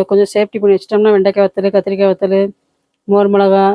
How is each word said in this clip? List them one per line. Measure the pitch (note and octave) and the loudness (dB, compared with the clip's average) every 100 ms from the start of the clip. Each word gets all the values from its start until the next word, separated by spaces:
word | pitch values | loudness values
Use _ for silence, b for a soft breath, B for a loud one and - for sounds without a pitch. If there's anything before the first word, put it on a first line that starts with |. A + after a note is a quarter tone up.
கொஞ்சம் | F#3+ G3+ G3 | 0 0 0
சேஃப்டி | G#3 G3+ G#3+ | -2 -4 -2
பண்ணி | G3+ F#3+ | 0 0
வச்சிட்டோம்னா, | - G#3 G#3+ | -2 0 2
வெண்டைக்காய் | G3+ G3 G3+ F#3+ | 2 0 0 -2
வத்தலு, | - G3 | -2 -2
கத்திரிக்காய் | G3 G3 G3 G3 | -2 -4 -2 -2
வத்தலு, | F#3 F#3+ G3 G3 - _ _ _ _ - | -2 -2 -2 -2 -8 _ _ _ _ -2
மோர் | G3+ G3+ | 0 2
மிளகா, | G3+ G3 G3 G3 | 2 2 2 0